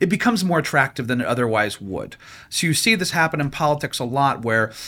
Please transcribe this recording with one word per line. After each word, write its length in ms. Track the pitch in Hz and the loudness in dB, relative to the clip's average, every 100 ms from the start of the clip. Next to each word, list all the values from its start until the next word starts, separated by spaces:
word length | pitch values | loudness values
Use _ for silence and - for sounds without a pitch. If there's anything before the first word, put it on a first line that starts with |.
it 80 | 180 | 0
becomes 340 | 208 240 220 | 2 2 2
more 160 | 185 165 | 2 0
attractive 480 | 143 143 135 - 120 | 2 2 0 -2 -2
than 140 | 123 | -2
it 60 | 92 | 0
otherwise 520 | 120 120 107 107 - | 0 2 2 0 -2
would. 380 | 101 82 50 - - - - | -8 -8 -8 -14 -20 -20 -10
So 180 | - 165 | -2 0
you 60 | |
see 220 | 147 233 220 | 2 2 2
this 160 | 180 | 0
happen 280 | 170 160 151 | 0 0 0
in 100 | 143 | -4
politics 500 | - 151 147 139 - | 0 0 0 -2 -6
a 40 | |
lot, 400 | 120 131 139 - | -2 2 2 0
where 300 | 117 110 110 - | 0 2 0 -4